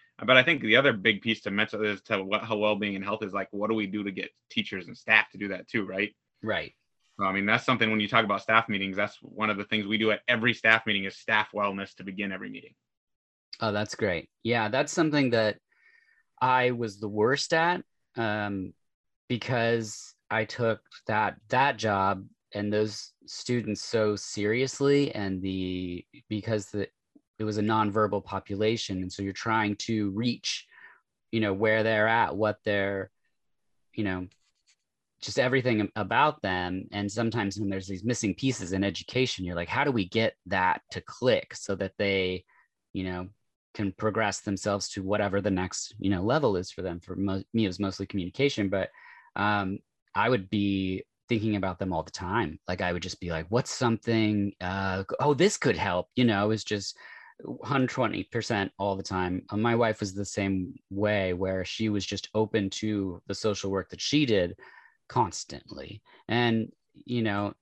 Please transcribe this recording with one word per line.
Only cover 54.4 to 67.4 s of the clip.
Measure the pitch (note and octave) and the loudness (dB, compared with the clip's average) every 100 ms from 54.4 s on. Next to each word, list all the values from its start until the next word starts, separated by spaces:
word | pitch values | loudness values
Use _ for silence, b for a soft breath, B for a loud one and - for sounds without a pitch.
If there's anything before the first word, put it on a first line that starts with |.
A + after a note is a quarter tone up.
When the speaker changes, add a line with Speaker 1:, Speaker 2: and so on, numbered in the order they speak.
| G2+ - | 0 -4
Speaker 2:
uh, | F2+ G2 F#2+ F#2+ F#2+ - | -6 -4 -2 -4 -4 0
oh, | C#3 | 2
this | C3+ F#3+ - | 4 4 2
could | C#3+ E2+ | 0 2
help," | G2+ F2+ - | 0 0 -2
you | - | 2
know, | A#2+ G2+ | 4 4
it | G#2 | 2
was | A2 | 0
just | - G#2 G2 B B B B - - B2+ | -2 -6 -6 B B B B -16 -12 -10
hundred | - C3+ B2+ | -2 2 2
twenty | - A#2 F#2+ | 0 -2 -2
percent | F#2+ A#2 - G#2+ G2 - | -4 -4 -2 0 -2 -2
all | G2+ G2 | -2 -2
the | |
time. | F#2+ F#2+ F2+ F2+ - | -2 -2 0 -2 -4
Uh, | G#2 | 0
my | A#2 | 2
wife | A#2 A2+ G#2+ | 4 2 0
was | G2+ | -4
the | F#2+ | -4
same | G2+ - G2 F#2+ F2 - - | -6 -2 0 0 -2 -8 -10
way, | G2 G#2 G#2 F#2+ | -2 2 2 0
where | F2+ F#2+ F#2+ | 0 -2 -2
she | F2+ - A2 | -4 -2 0
was | G#2 | 0
just | F#2+ G2 - | -2 -6 -4
open | G#2+ A2 A2 G2 | -2 0 0 -2
to | - A2 G#2 F#2+ F2 - | -2 -2 -2 -2 -6 -8
the | |
social | G2 A2 G2+ G2 | -4 -2 -2 -2
work | G2 F2+ | -4 -4
that | F#2 | -6
she | - D3+ C#3 | 0 2 4
did | G#2 F2 F#2 B B B B - | 4 2 -2 B B B B -4
constantly. | B2+ G#2 - - C#2+ - C#2 C#2 G#2+ b b - | 0 0 -2 -12 -14 -14 -14 -14 -16 b b -2
And, | A#2 A#2+ A2+ A2 - _ - | 2 4 2 0 -8 _ -18
you | - A#2+ | -6 -2
know, | A2 G2+ | 0 0